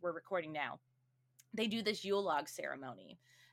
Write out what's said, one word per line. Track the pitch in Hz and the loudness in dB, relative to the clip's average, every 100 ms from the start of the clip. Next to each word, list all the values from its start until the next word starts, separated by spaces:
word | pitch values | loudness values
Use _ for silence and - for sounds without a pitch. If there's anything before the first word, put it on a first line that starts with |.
we're | 175 | -2
recording | 165 - 185 156 | -4 -2 -2 0
now, | 151 127 - _ _ _ _ _ - - | -2 -2 -4 _ _ _ _ _ -20 -6
they | - 226 | 0 2
do | 226 | 2
this | 208 202 | 2 2
Yule | 190 196 | 2 2
log | 196 147 143 | 4 2 2
ceremony. | - 147 139 131 117 95 - _ - - | -4 -4 -4 -8 -10 -14 -18 _ -20 -14